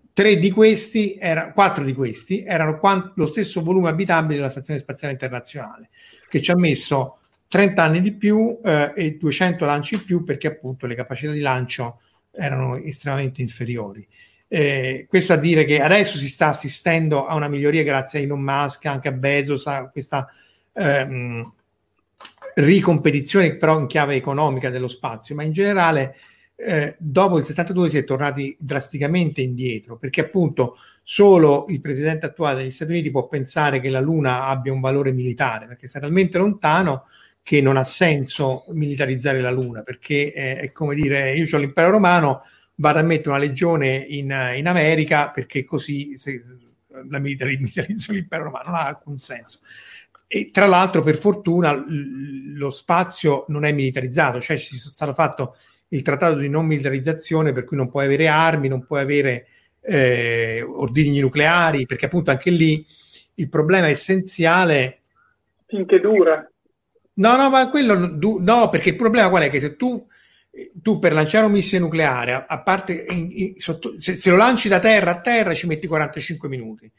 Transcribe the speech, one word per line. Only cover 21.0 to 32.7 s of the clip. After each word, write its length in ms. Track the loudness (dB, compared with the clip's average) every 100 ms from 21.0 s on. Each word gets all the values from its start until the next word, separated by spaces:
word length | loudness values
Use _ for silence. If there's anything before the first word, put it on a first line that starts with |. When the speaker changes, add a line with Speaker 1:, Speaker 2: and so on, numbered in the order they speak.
| -2 -6 -8 -8 -10 _ _ _ _ _ _ _ -20 -18 -8
Speaker 1:
ricompetizione 1000 | 0 4 4 4 2 2 0 0 2 2 2
però 220 | 2 2
in 80 | 0
chiave 280 | -2 0
economica 560 | -2 -2 -2 -2 -2 -4
dello 180 | -6 -8
spazio, 460 | -8 -10 -10 -12
ma 80 | -8
in 100 | -6
generale, 640 | -2 0 2 2 2 -2 -8 _ _ _
eh, 420 | _ -4 -2 -2 -6
dopo 400 | -2 2 4 2
il 60 |
settantadue 440 | 0 -4 -4 0 0
si 100 | 0
è 60 |
tornati 520 | -2 -2 -2 -4 -8 -10
drasticamente 840 | -6 -6 -6 -4 -2 0 -2 -2
indietro, 540 | -6 -4 -6 -6 -10 -12
perché 260 | -6 -4
appunto 540 | -2 0 0 0 -2 -4 -20 _
solo 640 | -12 4 8 8 8 4 0
il 120 | -6
presidente 460 | -6 -4 -2 -4 -6
attuale 360 | -4 -2 -2
degli 80 | -6